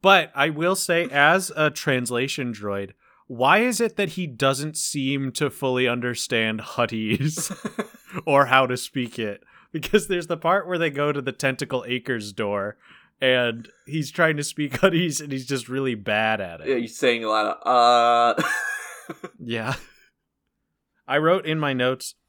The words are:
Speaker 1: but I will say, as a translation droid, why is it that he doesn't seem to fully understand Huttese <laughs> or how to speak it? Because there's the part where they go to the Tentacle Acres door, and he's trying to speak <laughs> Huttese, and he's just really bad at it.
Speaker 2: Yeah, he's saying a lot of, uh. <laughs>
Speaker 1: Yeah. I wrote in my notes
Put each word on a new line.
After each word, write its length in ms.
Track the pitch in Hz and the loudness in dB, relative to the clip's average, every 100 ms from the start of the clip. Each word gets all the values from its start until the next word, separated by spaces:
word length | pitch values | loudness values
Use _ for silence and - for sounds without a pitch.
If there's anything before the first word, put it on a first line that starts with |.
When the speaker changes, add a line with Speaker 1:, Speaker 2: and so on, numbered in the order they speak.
Speaker 1:
but 320 | 190 196 151 | 6 4 4
I 140 | - 147 | 0 0
will 260 | 151 170 190 | 2 0 0
say, 300 | - 170 175 | 0 0 0
as 400 | 143 143 185 185 | 4 6 6 0
a 160 | - 151 | 0 0
translation 840 | 151 - 131 120 123 135 - 123 | 0 -2 0 0 -2 -4 -4 -6
droid, 380 | 107 101 101 98 - _ _ _ | -6 -6 -6 -6 -14 _ _ _
why 320 | 120 127 185 | 0 4 6
is 200 | 247 226 | 4 0
it 180 | 233 - | -2 -2
that 140 | 196 | -6
he 160 | 170 175 | -4 -8
doesn't 520 | 117 135 135 151 151 | 0 0 0 -4 -6
seem 540 | - 147 135 139 135 | -6 -4 -2 -2 -4
to 180 | 120 147 | -2 -4
fully 360 | - 135 127 127 | -2 -2 0 0
understand 760 | 123 120 120 - 117 110 110 | 0 -4 -4 -2 0 0 -4
Huttese 920 | 107 - 117 110 110 110 147 156 - 190 196 - 214 - _ 180 | -8 -2 -2 -2 -2 0 -2 -4 -8 -8 -12 -8 -10 -12 _ -10
<laughs> 40 | - | 2
or 200 | 139 135 | 4 6
how 200 | 131 131 | 4 4
to 120 | 123 | -2
speak 400 | - - 120 - | -6 -6 -6 -6
it? 240 | 110 101 _ _ _ | -8 -8 _ _ _
Because 360 | 160 - 214 202 | -8 0 0 0
there's 200 | 180 165 | -6 -4
the 100 | 170 | -4
part 280 | 165 190 175 | 0 0 0
where 120 | 180 | -2
they 100 | 165 | -2
go 220 | 143 147 | 0 -2
to 80 | 143 | -2
the 120 | 131 | -4
Tentacle 520 | - 139 131 143 127 107 | -4 -4 -2 -4 -4 -4
Acres 460 | 123 117 120 104 | -6 -4 -6 -6
door, 460 | 98 107 101 98 - _ - _ _ | -6 -2 -2 -4 -8 _ -20 _ _
and 480 | 131 127 120 117 117 _ - | 2 4 2 -2 -10 _ -8
he's 240 | 151 151 | -6 -6
trying 260 | - 160 151 | 0 0 2
to 80 | |
speak 280 | 147 - 147 | -4 -6 -6
<laughs> 80 | 127 | 2
Huttese, 400 | 190 170 175 143 | 2 2 0 -4
and 100 | 147 | -6
he's 140 | 135 123 | -8 -4
just 220 | 135 123 | -6 -4
really 260 | 131 135 | -4 -4
bad 460 | 113 101 104 110 110 | -4 -2 0 2 0
at 200 | 92 85 | -4 -8
it. 80 | - | -2
Speaker 2:
Yeah, 80 | 131 | -2
he's 200 | 117 - | -2 0
saying 260 | 131 117 | 2 2
a 40 | 113 | 0
lot 180 | 107 107 - | 0 0 -2
of, 760 | - 123 120 120 117 120 120 - | 2 6 6 6 6 6 4 2
uh. 40 | - - - - - - - - - | -2 -4 -6 -8 -12 -18 -16 -16 -16
<laughs> 60 | _ | _
Speaker 1:
Yeah. 360 | 120 113 113 135 - _ _ _ _ _ _ _ _ _ _ _ - | -6 -4 -4 -6 -10 _ _ _ _ _ _ _ _ _ _ _ -2
I 120 | 139 | 0
wrote 260 | 156 180 156 | 4 2 2
in 120 | 156 | -2
my 120 | 151 | -2
notes 400 | 131 123 131 - - | 0 0 0 -6 -16